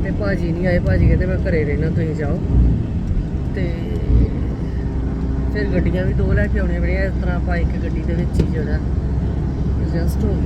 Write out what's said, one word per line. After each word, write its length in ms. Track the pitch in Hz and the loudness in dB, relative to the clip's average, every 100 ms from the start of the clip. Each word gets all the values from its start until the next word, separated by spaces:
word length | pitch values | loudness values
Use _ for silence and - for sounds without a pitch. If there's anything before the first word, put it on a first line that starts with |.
ਤੇ 80 | - | -4
ਭਾਜੀ 400 | - 202 190 170 | -2 -2 -2 -2
ਨਹੀਂ 160 | 165 180 | -2 0
ਆਏ, 120 | 175 | 0
ਭਾਜੀ 280 | 175 - - | 2 4 4
ਕਹਿੰਦੇ, 180 | 170 180 | 4 2
"ਮੈਂ 120 | 180 | 0
ਘਰੇ 260 | - 180 | 0 0
ਰਹਿਣਾ, 260 | 147 143 156 | 0 0 0
ਤੁਸੀਂ 260 | 165 160 151 | 0 -2 -2
ਜਾਓ।" 240 | 147 - - - - - - - - - - - - - | -2 -2 0 4 4 2 0 -2 -2 -2 -2 -4 -4 -2
ਤੇ 180 | - - - - - - - - - - - - - - - - - - - | -2 -2 -4 -4 2 4 4 0 -4 -4 -4 -4 -2 -2 -2 -2 -2 -2 -2
ਫਿਰ 140 | 208 202 | -2 0
ਗੱਡੀਆਂ 380 | 180 170 175 185 | 0 2 2 0
ਵੀ 80 | |
ਦੋ 200 | - 196 | 2 2
ਲੈ 140 | 196 208 | 2 2
ਕੇ 120 | 202 | 2
ਆਉਣੀਆਂ 220 | 196 180 | 0 0
ਪੈਣੀਆਂ। 240 | 175 180 190 | 0 0 0
ਇਸ 80 | 185 | 0
ਤਰ੍ਹਾਂ 140 | 185 180 | -2 0
ਆਪਾਂ 220 | 180 170 | 0 0
ਇੱਕ 120 | 165 - | 0 0
ਗੱਡੀ 180 | - - 135 | -2 -2 -2
ਦੇ 60 | |
ਵਿੱਚ 280 | 165 170 - | 0 0 2
ਹੀ 60 | 156 | 0
ਜਿਹੜਾ 260 | 120 104 | 0 0
ਐਡਜਸਟ 1500 | 98 - - - - - - - - - - - 170 - - | -2 0 0 0 -2 -2 -2 -2 -2 -2 0 0 0 0 0
ਹੋ 180 | 208 202 | 0 0